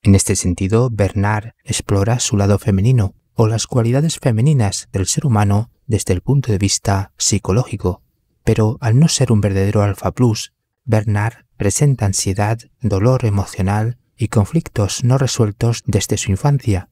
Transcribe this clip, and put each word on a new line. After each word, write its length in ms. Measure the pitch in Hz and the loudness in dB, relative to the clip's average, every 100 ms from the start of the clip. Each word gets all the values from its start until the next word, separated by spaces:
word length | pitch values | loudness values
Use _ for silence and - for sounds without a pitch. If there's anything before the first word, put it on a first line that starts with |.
En 140 | 101 | 4
este 200 | 95 - | 4 2
sentido, 540 | 95 95 90 95 110 127 | -2 -2 -2 0 0 0
Bernard 600 | 107 98 101 101 107 110 _ | 0 -2 0 -2 -2 -6 _
explora 560 | - - - 101 101 123 | -8 -8 -2 0 0 -2
su 180 | - 101 | 0 0
lado 200 | 98 101 | 2 2
femenino 580 | - 98 110 127 98 _ _ | 2 2 2 2 0 _ _
o 120 | - 110 | 0 0
las 200 | 110 - | 0 -2
cualidades 520 | 123 113 131 160 - | -2 0 0 0 -2
femeninas 680 | 139 110 135 143 101 - - | 0 2 2 2 0 -2 -6
del 160 | 98 92 | -4 -2
ser 180 | - | -2
humano 460 | 147 110 101 101 120 _ - | 0 2 2 0 -2 _ -4
desde 260 | 107 - | -4 0
el 80 | 90 | -2
punto 300 | - 139 120 | 0 0 0
de 60 | 98 | 0
vista 560 | 98 - - 98 101 _ | 0 -2 -2 -2 -4 _
psicológico, 840 | - 104 - 95 - 98 92 90 _ _ _ _ | -2 -2 0 -2 -2 -4 -6 -6 _ _ _ _
pero 340 | - 147 107 - | -2 2 0 0
al 180 | 120 117 | 0 4
no 80 | 165 | 4
ser 240 | - 127 | 2 2
un 100 | 110 | 2
verdadero 400 | 101 98 98 104 | 2 0 0 2
alfa 300 | 101 95 95 | 0 -2 -6
plus, 420 | - 123 107 - _ _ _ | 0 0 0 -8 _ _ _
Bernard 600 | - 110 107 104 107 - _ _ | -2 -2 0 -2 -2 -6 _ _
presenta 480 | 104 - 147 131 | -2 2 0 2
ansiedad, 540 | 101 - 101 95 104 113 - _ | -2 -2 -4 -2 -2 -4 -8 _
dolor 440 | 101 98 117 131 | -2 2 2 2
emocional 720 | 113 101 92 - 92 104 113 123 _ _ | 0 -2 -4 -4 -2 0 -2 -6 _ _
y 100 | 113 | -2
conflictos 760 | 113 101 165 - - 101 - | 0 0 -2 -4 -4 -2 0
no 140 | 120 131 | 0 2
resueltos 680 | 131 - 107 101 117 117 | 0 0 -2 0 -2 -2
desde 320 | - 101 - 104 | -2 -2 -2 -4
su 140 | - | -2
infancia. 580 | 95 147 143 - 92 - | 0 0 0 0 -2 -4